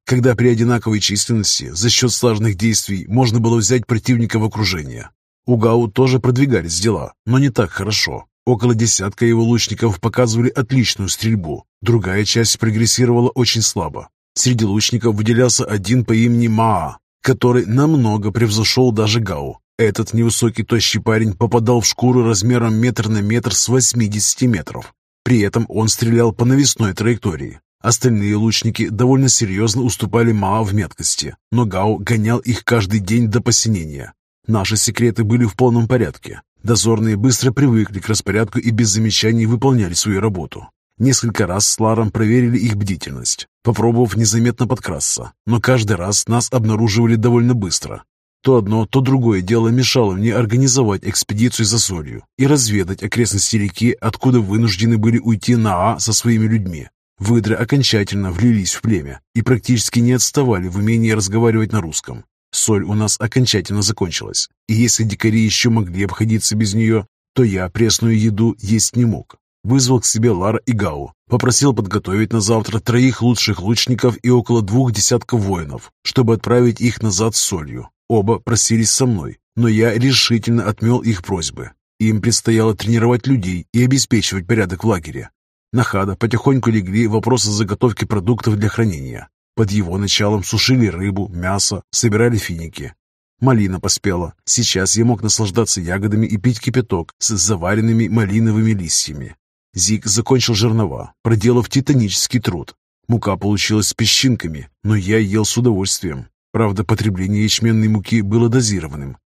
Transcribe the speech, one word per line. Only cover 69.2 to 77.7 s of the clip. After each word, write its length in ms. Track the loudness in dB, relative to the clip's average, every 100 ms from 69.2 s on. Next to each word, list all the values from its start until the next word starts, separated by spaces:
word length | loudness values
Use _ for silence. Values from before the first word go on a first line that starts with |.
| -8 -20 _ _
Вызвал 380 | -2 0 2 2
к 60 | 0
себе 240 | 0 0
Лара 300 | 0 0 -2
и 80 | -2
Гау, 400 | -2 -2 -6 -12 -16 -4
попросил 460 | 0 2 2 2
подготовить 580 | 0 -2 -4 -2 -2 0
на 80 | 0
завтра 380 | 0 0 0 -4
троих 400 | 0 2 2 2
лучших 400 | 0 0 -2 -2
лучников 560 | -2 -2 0 0 0 0
и 80 | 2
около 320 | 2 2 0
двух 300 | 0 0 0
десятков 480 | 0 0 0 0 -2
воинов, 520 | -2 -4 -6 -12 -16 _
чтобы 320 | -4 0 2
отправить 460 | 2 2 2 2 2
их 220 | -2 0
назад 320 | -2 0 -2
с 60 | -2
солью. 500 | -2 -4 -8